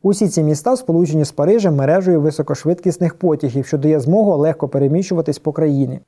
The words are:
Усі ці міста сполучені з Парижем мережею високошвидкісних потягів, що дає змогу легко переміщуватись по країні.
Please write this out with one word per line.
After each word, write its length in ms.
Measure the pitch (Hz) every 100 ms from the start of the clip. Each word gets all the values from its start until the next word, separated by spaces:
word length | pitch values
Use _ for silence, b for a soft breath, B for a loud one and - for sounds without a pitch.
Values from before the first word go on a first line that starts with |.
Усі 260 | 190 202 202
ці 160 | 165
міста 320 | 151 151 240 254
сполучені 480 | 254 170 170 156
з 80 | 143
Парижем 440 | - 147 226 196 143
мережею 460 | 135 175 185 165
високошвидкісних 920 | 151 147 143 139 156 175 185 - 175 -
потягів, 500 | 180 151 139 127 131
що 120 | 147
дає 220 | 151 156
змогу 380 | 127 196 208 156
легко 300 | 156 156 139
переміщуватись 720 | 139 139 160 185 175 160 143
по 140 | -
країні. 460 | 147 156 139 127 131